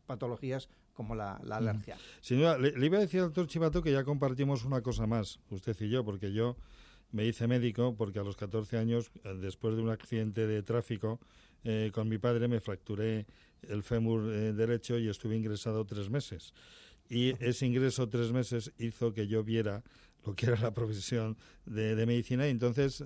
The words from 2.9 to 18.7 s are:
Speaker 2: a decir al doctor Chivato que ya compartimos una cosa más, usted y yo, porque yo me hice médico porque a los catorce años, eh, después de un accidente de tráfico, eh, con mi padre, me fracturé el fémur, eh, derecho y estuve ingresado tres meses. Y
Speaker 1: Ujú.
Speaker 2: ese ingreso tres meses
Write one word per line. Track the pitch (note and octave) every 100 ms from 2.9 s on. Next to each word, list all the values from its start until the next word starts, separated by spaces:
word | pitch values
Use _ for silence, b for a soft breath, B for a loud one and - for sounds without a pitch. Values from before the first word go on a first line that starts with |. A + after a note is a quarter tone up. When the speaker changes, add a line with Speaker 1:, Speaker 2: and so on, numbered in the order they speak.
| G3
Speaker 2:
a |
decir | G3 F#3
al | F3+
doctor | E3+ E3+
Chivato | E3 D#3+ -
que | D#3+
ya | C3+
compartimos | C3+ C#3+ C#3 C3 C#3 C3+
una | B2+ C3
cosa | A#2+ A2 G#2+
más, | A2+ G2+ - -
usted | G2 - G#2+
y | G#2+
yo, | B2+
porque | G#2+ G2 G2
yo | G#2 A#2+ B2 b b b b b
me | A2 A2
hice | A2+ A#2
médico | B2 A#2+ A2 B2 A2
porque | G#2 G2+
a |
los | G2+ G2
catorce | G2+ A2 G#2+ A#2
años, | A2+ A#2 A2+ -
eh, | G2 F#2+
después | F#2+ - A2+ A2
de |
un | A2+
accidente | A2 - A2+ A2 G#2 G#2+
de | G#2+
tráfico, | G2+ A#2 - G#2+ A2 A#2 b b b b
eh, | A#2 A2 A2
con | G#2+ A2
mi | A2
padre, | A#2+ A#2 A#2+
me | A#2
fracturé | - F#2+ - G#2 A2 A2 G#2 b b b
el | - G#2
fémur, | G2 A#2 A2+ A2+ G#2+
eh, | G#2 A2
derecho | G#2 A2+ A#2+ - A#2+
y | A2
estuve | G2+ A2+ A2
ingresado | A2 G#2 A#2 A2
tres | G#2 G#2 G2
meses. | C#3 - - - - B B B B -
Y | A#2+ B2
Speaker 1:
Ujú. | B2+
Speaker 2:
ese | B2 A#2+ C3
ingreso | B2 C3 B2 A#2+
tres | A#2 A#2
meses | B2+ A#2 A#2+ G#2+